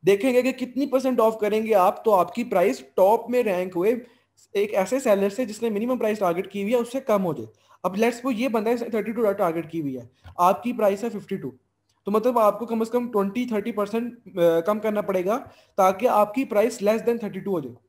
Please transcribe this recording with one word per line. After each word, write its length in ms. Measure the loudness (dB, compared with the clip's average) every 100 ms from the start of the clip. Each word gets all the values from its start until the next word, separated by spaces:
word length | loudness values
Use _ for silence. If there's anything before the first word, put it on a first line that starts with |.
देखेंगे 380 | 4 2 4 2
कि 100 | 2
कितनी 340 | -4 -6 -4 0
परसेंट 340 | 0 0 2
ऑफ 180 | 2 2
करेंगे 320 | -2 0 2
आप, 300 | 4 4 2
तो 60 | 2
आपकी 340 | 4 2 -2
प्राइस 400 | 0 2 2 2 -4 4
टॉप 300 | 6 6 2
में 120 | 0
रैंक 320 | 0 0 -2
हुए 280 | 0 0 0 -4 _ _ _ _ -4
एक 140 | 0
ऐसे 300 | 0 0 0
सेलर 280 | 2 2 2
से 180 | -2 -6
जिसने 240 | -4 -4
मिनिमम 280 | -2 -2 -2
प्राइस 220 | -2 0
टारगेट 260 | 0 0 -4
की 160 | -6
हुई 80 | 0
है, 80 | 0
उससे 220 | -2 -6
कम 220 | 0 0
हो 120 | 0
जाए। 120 | -4 -10 _ _ _
अब 120 | -6 0
let's 200 | 0 0
suppose 200 | -4 -2
ये 120 | -2
बंदा 220 | -2 0
है, 200 | -2 -2
थर्टी 220 | -4 -4
टू 200 | -2 0
टारगेट 380 | 2 0 -2 -6
की 100 | -6
हुई 160 | -6 -8
है, 140 | -14 _ -18 2
आपकी 320 | 2 2 -2
प्राइस 320 | 0 0 0
है 60 | -4
फिफ्टी 260 | -8 -8 -8
टू, 180 | -8 -14 _ _ _ _ -2
तो 60 |
मतलब 260 | 0 2 4
आपको 280 | 2 2 -4
कम 180 | -4
से 60 | -2
कम 180 | -2 -2
ट्वेंटी, 380 | -2 -2 -2 -4
थर्टी 260 | -4 -4
परसेंट, 460 | -4 -4 -4 -6 -12 -12 2
अ, 220 | 4 4
कम 180 | 0 -2
करना 240 | -2 -4
पड़ेगा, 340 | -2 -2 0 -4 -6 _ _ 2
ताकि 280 | 2 4 2
आपकी 380 | 2 2 0
प्राइस 340 | -2 0 0 0
less 260 | 0 0
than 180 | 0 -2
थर्टी 180 | -4 -8
टू 100 | -4
हो 100 | -4
जाए। 140 | -4 -14